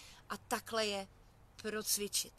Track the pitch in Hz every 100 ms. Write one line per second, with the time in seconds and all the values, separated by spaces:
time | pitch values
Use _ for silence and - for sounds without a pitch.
0 | - - - 202 - 226 - 226 214 202
1 | 196 - - - - - 214 214 214 -
2 | 202 - -